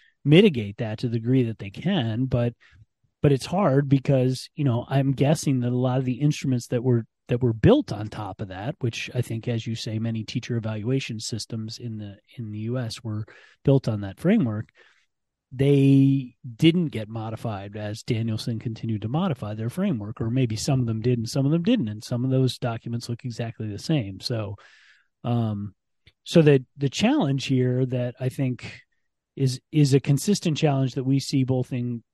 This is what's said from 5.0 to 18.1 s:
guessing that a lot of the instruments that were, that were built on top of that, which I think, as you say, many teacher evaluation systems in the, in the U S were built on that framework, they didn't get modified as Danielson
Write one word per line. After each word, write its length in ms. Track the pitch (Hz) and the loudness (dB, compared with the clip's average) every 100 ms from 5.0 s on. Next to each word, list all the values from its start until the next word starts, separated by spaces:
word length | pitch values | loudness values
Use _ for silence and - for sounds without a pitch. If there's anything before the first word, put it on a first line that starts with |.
| 135 | 0
guessing 480 | 127 135 160 - 131 | 2 2 2 0 0
that 120 | 123 | 0
a 40 | 123 | 0
lot 220 | 127 131 | 0 0
of 60 | |
the 160 | 127 123 | -2 0
instruments 480 | 147 - 143 123 - | 0 0 -2 -2 -2
that 160 | 123 | -2
were, 220 | 127 120 113 _ - | 2 2 0 _ -4
that 140 | 123 | 0
were 120 | 123 | 0
built 360 | 113 180 247 - | 4 6 6 2
on 160 | 104 107 | -6 -8
top 340 | - 101 95 | -8 -10 -8
of 60 | 104 | -10
that, 280 | 92 107 - | -8 -8 -4
which 300 | 117 - - | -6 -6 -6
I 80 | 123 | -4
think, 260 | - 113 123 | -4 -4 -4
as 180 | 117 113 | -4 -4
you 80 | |
say, 240 | 113 123 110 | -8 -6 -4
many 260 | 113 113 | -4 -4
teacher 320 | 104 123 - 120 | -6 -8 -4 -4
evaluation 600 | 110 107 107 135 - 110 | -4 -6 -2 -2 -4 -8
systems 600 | - 110 - 113 110 - | -8 -8 -8 -10 -10 -10
in 180 | 120 107 | -12 -10
the, 220 | 104 95 _ - | -12 -16 _ -14
in 160 | 107 | -12
the 60 | 107 | -8
U 180 | 110 127 | -6 -4
S 240 | 117 - | -6 -8
were 240 | 117 107 110 - - _ | -8 -8 -8 -16 -20 _
built 240 | - 135 - | 4 4 2
on 140 | 107 | -4
that 180 | 98 - | -6 -4
framework, 480 | 165 226 123 110 - _ _ _ _ _ _ _ _ | 2 2 2 -2 -8 _ _ _ _ _ _ _ _
they 840 | 127 139 139 139 139 135 139 127 - 127 110 | 0 4 6 8 8 8 4 -2 -12 -18 4
didn't 320 | 160 175 160 | 4 6 0
get 200 | 110 107 | -4 -8
modified 680 | 113 110 110 120 98 104 104 | -8 -8 -6 -6 -8 -8 -8
as 260 | 107 110 | -8 -8
Danielson 560 | - | -4